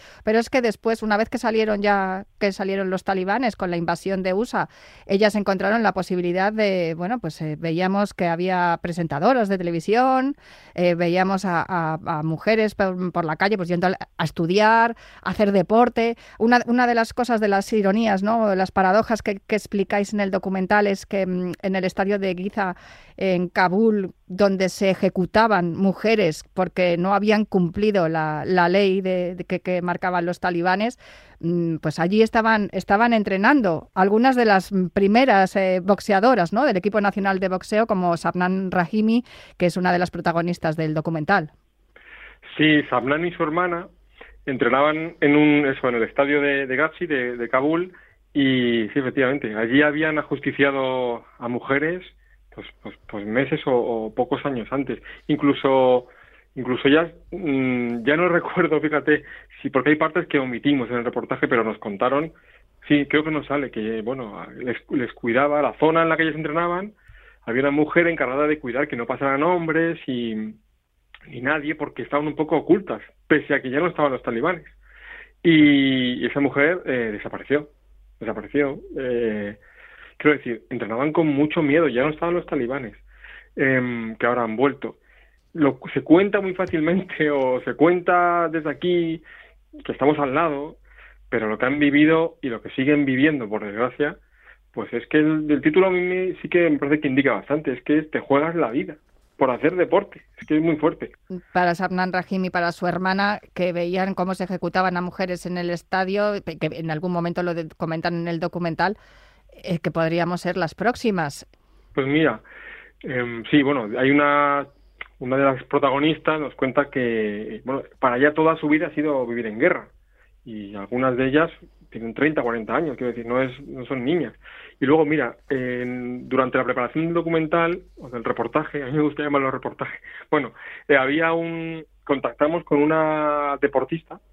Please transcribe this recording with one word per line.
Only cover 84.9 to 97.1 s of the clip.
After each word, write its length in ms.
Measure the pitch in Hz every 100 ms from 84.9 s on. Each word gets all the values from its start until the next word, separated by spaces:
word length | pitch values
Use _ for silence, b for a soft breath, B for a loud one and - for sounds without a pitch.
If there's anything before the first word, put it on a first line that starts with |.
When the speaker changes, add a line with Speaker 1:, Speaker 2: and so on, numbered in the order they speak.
| - b b b b _
Speaker 2:
Lo, 260 | 170 143 131 185
se 80 | -
cuenta 400 | 131 160 202 202
muy 120 | 190 185
fácilmente 720 | 180 165 156 185 180 - 151
<laughs> 20 |
o 300 | 143 131 127
se 120 | 127 120
cuenta 720 | 165 180 170 180 175 175 165
desde 180 | 160 156
aquí 500 | 135 175 175 165 160 B B B B _ 302
que 80 | -
estamos 260 | - 131 147
al 140 | 143
lado, 440 | 135 170 143 147 - b b b b -
pero 180 | 120 110
lo 100 | 107
que 80 | 120
han 140 | 147
vivido 580 | 147 139 151 160 165 -
y 80 | 135
lo 120 | 113
que 80 | -
siguen 340 | - 135 147 139
viviendo, 420 | 131 151 147 110
por 140 | 104
desgracia, 540 | 104 104 123 - 147 - b b b b _
pues 180 | - 101
es 140 | 120 -
que 100 | 156
el, 320 | 156 156 151
el 120 | 143
título 260 | 147 160 190
a 20 |
mí 100 | 180
me, 340 | 180 185 185 165
sí 80 | 170
que 200 | 175 170
me 80 | 143
parece 240 | 143 151
que 60 |
indica 260 | 151